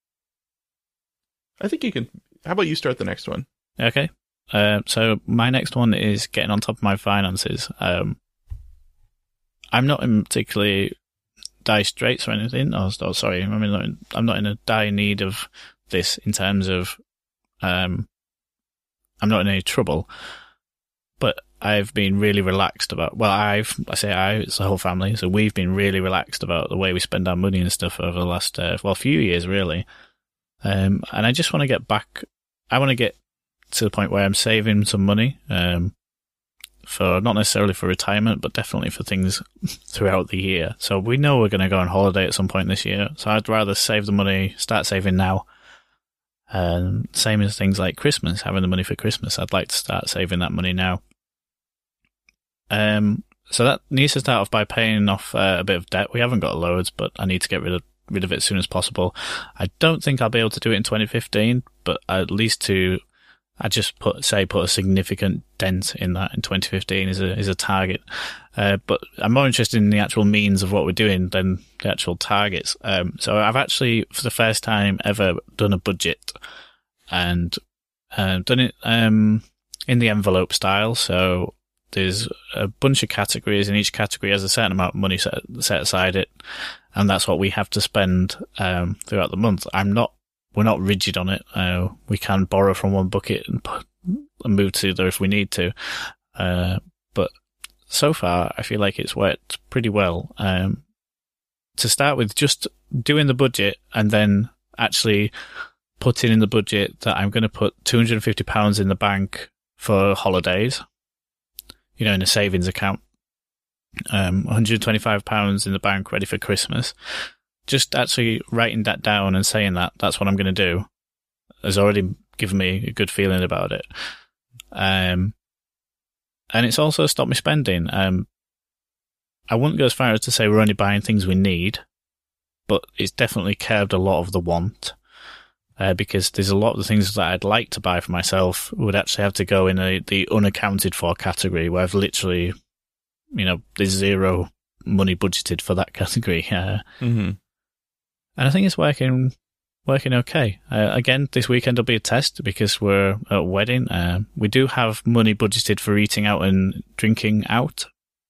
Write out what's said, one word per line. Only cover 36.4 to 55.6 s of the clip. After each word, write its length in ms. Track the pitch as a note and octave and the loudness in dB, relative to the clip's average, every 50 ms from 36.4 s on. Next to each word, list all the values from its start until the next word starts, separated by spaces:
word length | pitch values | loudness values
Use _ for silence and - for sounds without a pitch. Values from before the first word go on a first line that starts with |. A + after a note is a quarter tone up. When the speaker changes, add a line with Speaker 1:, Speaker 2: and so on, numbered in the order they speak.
| _ _ _ _ - - _ _ - | _ _ _ _ -20 -20 _ _ -16
Speaker 2:
for, 340 | - - - F#2+ F#2 F2 F#2 | -10 -4 0 0 2 2 2
not 140 | G#2 A#2+ G#2 | 2 2 2
necessarily 400 | G#2+ G#2 - - G#2 G#2 G2+ F#2+ | 2 2 2 2 2 2 2 0
for 140 | - - F#2 | 0 -2 -2
retirement, 520 | F#2 - - - G2+ G#2 G#2+ A2+ G#2+ - | -2 -2 0 0 0 2 2 2 0 0
but 120 | - - | -4 -6
definitely 380 | - - - - - - - - | -6 -6 -6 -4 -4 -4 -4 -4
for 120 | - - | -6 -6
things 400 | - - G2+ F#2+ F#2 F#2 F2+ - - _ _ _ - | -6 -4 -2 -2 0 0 -2 -4 -6 _ _ _ -8
<laughs> 0 | - - - _ - | -8 -8 -10 _ -12
throughout 400 | - - G#2 F#2+ F#2+ F#2+ F2+ - | -6 -2 0 0 0 0 -2 -2
the 120 | - F#2 | -4 -4
year. 360 | F#2+ F#2+ F#2+ F2 D#2+ E2+ - - | -2 -2 -2 -2 -2 -4 -6 -8
So 220 | - - G2+ G2 | -6 -4 -2 -2
we 160 | F#2+ A#2 B2 | -2 0 0
know 240 | C3+ D3 D3 C#3+ B2+ | 2 4 4 4 4
we're 80 | A2 G2+ | 4 4
gonna 200 | G2+ F#2 F#2+ F#2+ | 2 2 2 2
go 120 | G2 F#2 | 2 2
on 80 | F2+ F2+ | 2 2
holiday 360 | F2+ G2 G2 G2 F2+ G2+ F#2 | 2 4 4 4 4 2 0
at 100 | - - | 0 0
some 120 | - F#2+ | 0 -2
point 220 | F#2 - F#2+ F#2 F#2+ | 0 0 -2 -2 0
this 160 | F#2+ - - | -2 -2 -2
year, 240 | G#2 G2 G2+ G2+ - D3+ | -2 -2 -2 -4 -4 -6
so 160 | - - G#2+ | -6 -2 0
I'd 160 | G#2+ A2 G#2 - | 0 0 0 0
rather 260 | A2 A2 G#2+ G2+ G2+ | 0 0 0 0 0
save 320 | - - - A2 G#2+ G2+ | -2 0 0 0 0 0
the 60 | G#2 | 2
money, 420 | G2+ G2+ G2 G2 F#2+ F#2+ F#2+ F#2+ - - | 2 2 2 2 2 0 0 -2 -4 -6
start 280 | - - A2+ G#2 - | -4 -2 -2 0 0
saving 300 | - G2+ F#2+ F#2+ G2+ F#2 | 0 -2 0 0 2 2
now. 280 | F#2 F#2+ F#2 F#2 G2 - _ _ _ _ - - - _ _ _ _ _ _ _ _ _ _ _ _ _ - | 2 2 2 0 -2 -4 _ _ _ _ -20 -20 -20 _ _ _ _ _ _ _ _ _ _ _ _ _ -8
Um, 540 | - F#2+ F2+ F2 E2+ F2 F2+ F#2 G2+ G#2+ A#2 - | -4 -2 0 0 0 0 0 -2 -2 -2 -4 -4
same 300 | - - - A2+ G#2+ G#2 | -4 -2 0 2 2 2
as 160 | G2+ G2+ G#2 - | 2 2 0 0
things 200 | G#2 G2 G2 G2+ | 0 0 2 2
like 180 | F#2+ F2+ - | 0 -2 -2
Christmas, 440 | - - D3 C#3+ - - E2 E2+ - | 0 0 0 0 0 -2 -2 -4 -4
having 220 | - G2 F#2+ F#2+ | -4 -2 -2 0
the 60 | F#2 F2+ | 0 0
money 140 | F2+ F#2 | 0 0
for 120 | F2+ - - | -2 -4 -4
Christmas. 420 | - - G#2+ - - - - - - | -4 -2 -2 -2 -4 -4 -6 -6 -4
I'd 140 | F#2 - | -4 -2
like 160 | - F#2+ - - | -2 -2 -2 -2
to 80 | - | -4
start 320 | - - - G2 F#2+ - - | -4 -4 -4 -4 -4 -4 -4
saving 300 | - F2+ F#2 F2 F#2 F2 | -4 -4 -2 -2 -2 -2
that 120 | F2 D2 | -2 -2
money 220 | - E2+ F2+ F#2 | -2 -2 -2 -2
now. 300 | F2+ F#2 F#2 F#2 F#2 F#2 - _ _ _ _ _ _ _ _ _ _ _ _ _ _ _ _ _ _ _ _ _ _ _ _ _ _ _ _ _ _ _ _ - | 0 0 0 0 -2 -4 -6 _ _ _ _ _ _ _ _ _ _ _ _ _ _ _ _ _ _ _ _ _ _ _ _ _ _ _ _ _ _ _ _ -4
Um, 520 | G#2 G#2 G#2+ G#2+ G#2+ G#2 G#2 G#2 G#2+ - - _ _ _ _ - | 0 0 2 2 2 4 2 2 2 0 -4 _ _ _ _ -6
so 140 | - - A#2+ | 0 2 2
that 160 | B2+ - - _ - | 2 2 0 _ -2
needs 220 | C3+ C3 C#3+ D3 - | 0 2 2 2 0
to 60 | C#3 | 0
start 200 | - - B2+ G#2+ | 0 0 2 0
off 100 | G2+ - | 0 0
by 140 | - A2 G#2 | 0 0 0
paying 440 | - - A#2 A2+ A2 A2 G#2+ G2+ G2+ | 0 0 0 0 2 2 2 2 2
off, 260 | G2 G2 - - - | 0 -2 -4 -4 -2
uh, 220 | A2+ F#2+ F#2+ F#2+ F2 | 0 2 2 2 0